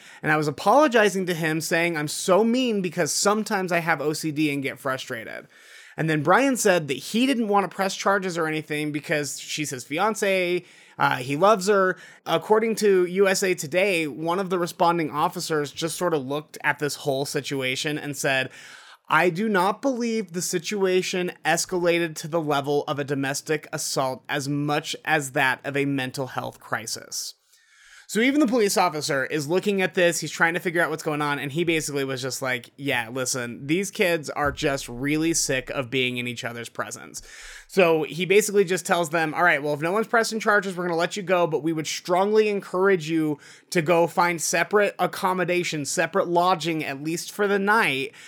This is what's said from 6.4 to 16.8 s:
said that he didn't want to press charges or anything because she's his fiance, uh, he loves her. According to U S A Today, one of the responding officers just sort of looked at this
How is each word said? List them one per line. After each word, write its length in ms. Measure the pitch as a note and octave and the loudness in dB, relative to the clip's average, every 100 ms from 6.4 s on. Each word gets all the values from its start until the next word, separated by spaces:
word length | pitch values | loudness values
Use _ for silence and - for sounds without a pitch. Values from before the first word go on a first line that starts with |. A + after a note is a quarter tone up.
| C#4 B3 | 4 2
said 320 | G#3 F3+ D3 | 4 2 2
that 60 | |
he 320 | B2+ - A3 C4 | -6 -2 0 2
didn't 240 | B3+ A3 | 2 2
want 200 | G3+ F#3+ | 2 0
to 60 | - | -2
press 180 | G3 | -4
charges 440 | F#3+ G#3 G3 F#3+ E3+ | -2 0 0 0 -4
or 100 | D#3 | -2
anything 460 | D#3 D3+ D3+ D3+ | -4 -4 -4 -4
because 440 | D3 D3 D#3 C#3+ - | -6 -2 -2 -2 -8
she's 340 | - - D3 | -8 -6 -6
his 120 | C3+ | -6
fiance, 800 | - D3+ G#3 G#3 G3+ F#3+ F3+ F3+ F3 - - - | -6 -2 -2 0 0 0 0 -2 -4 -20 -14 0
uh, 200 | C#3+ C3+ | 0 0
he 180 | B2+ C#3+ | -2 2
loves 320 | G3 A3 F#3 | 4 4 4
her. 300 | G3+ F#3 F3 - - - | 2 2 0 -8 -14 -2
According 500 | E3 D#3+ G#3+ A3+ A3 | -2 2 2 2 2
to 300 | G#3 F#3+ F3+ | 4 4 4
U 220 | F#3 G3 | 4 4
S 160 | F#3+ | 4
A 100 | F#3+ | 0
Today, 540 | F3 D3+ E3+ G3+ F3 D#3 | -2 -2 0 2 2 -2
one 320 | C3+ D#3+ F3+ | -4 -2 -2
of 100 | F#3+ | 0
the 100 | F3+ | -2
responding 520 | E3+ - F3+ F3 D3+ | -2 2 2 2 0
officers 600 | C3+ E3+ F3 D3+ D#3 C#3+ | 0 -2 -2 -4 -2 -2
just 260 | - D#3+ - | -4 -6 -2
sort 160 | F3+ | 0
of 120 | D#3+ B2+ | 0 -2
looked 320 | C#3+ D3+ - | -6 -8 -4
at 160 | D3 | -2
this 160 | C#3+ | 0